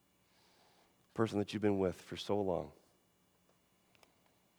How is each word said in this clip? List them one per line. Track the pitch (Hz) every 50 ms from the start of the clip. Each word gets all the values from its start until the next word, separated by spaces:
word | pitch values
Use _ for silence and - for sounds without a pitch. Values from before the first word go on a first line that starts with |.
| _ _ _ _ _ _ _ _ _ _ _ _ - - _ _ _ _ _ _ _ _
person | - - 113 101 95 101
that | 101 -
you've | - 107
been | 104 104 101 95
with | 95 90 85 -
for | - - 90
so | 87 - - 101 104
long, | 101 95 87 80 80 76 - - _ _ _ _ _ _ _ _ _ _ _ _ _ _ _ _ _ _ _ _ _ _ _ - - _ _ _ _ _ _ _ _ _ _